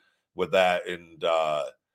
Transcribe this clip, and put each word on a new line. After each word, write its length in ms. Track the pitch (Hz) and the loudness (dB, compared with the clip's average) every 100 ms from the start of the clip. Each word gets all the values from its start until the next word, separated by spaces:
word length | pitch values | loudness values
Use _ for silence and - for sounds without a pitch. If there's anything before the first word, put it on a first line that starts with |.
| _ _ _ | _ _ _
with 180 | - 90 | -6 0
that. 360 | 92 92 90 90 | 4 4 2 -4
And, 340 | 87 85 82 | -10 -12 -6
uh, 400 | 85 82 78 76 67 - _ | -2 0 0 -2 -6 -12 _